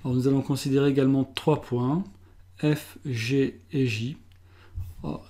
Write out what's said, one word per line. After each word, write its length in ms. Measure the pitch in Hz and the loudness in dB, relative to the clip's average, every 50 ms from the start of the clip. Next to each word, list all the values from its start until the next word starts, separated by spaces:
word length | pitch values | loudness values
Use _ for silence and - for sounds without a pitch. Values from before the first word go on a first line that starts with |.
| - | -4
Alors 140 | 131 123 127 | -2 0 2
nous 100 | 123 139 | 2 4
allons 140 | 139 135 | 2 2
considérer 480 | 135 - 143 131 - 143 135 139 139 143 | 2 0 -2 -2 0 0 2 4 4 4
également 340 | 135 139 135 131 135 135 131 | 4 4 4 4 4 2 0
trois 380 | - - - - 160 147 - | -2 -4 -4 0 0 0 0
points, 420 | - - 123 123 123 127 147 180 196 - - - - - - - - - - - | 0 -2 -2 0 0 0 0 -2 -2 -6 -10 -20 -20 -20 -20 -20 -20 -20 -8 -2
F, 360 | - 151 151 151 - - - - - | 0 0 0 0 -4 -10 -18 -12 -8
G 560 | 147 123 113 113 117 135 139 135 - - - - - | -6 -4 -4 -2 0 2 2 2 0 -2 -8 -12 -4
et 160 | - 139 135 123 | -2 0 0 0
J, 300 | 110 107 113 127 165 - - - - - - - - - - - - - - - - - - | 0 -2 -4 -6 -8 -10 -16 -20 -20 -20 -20 -20 -20 -20 -20 -16 -12 -12 -12 -12 -12 -12 -10
euh, 80 | - - - - - | -8 -8 -10 -12 -16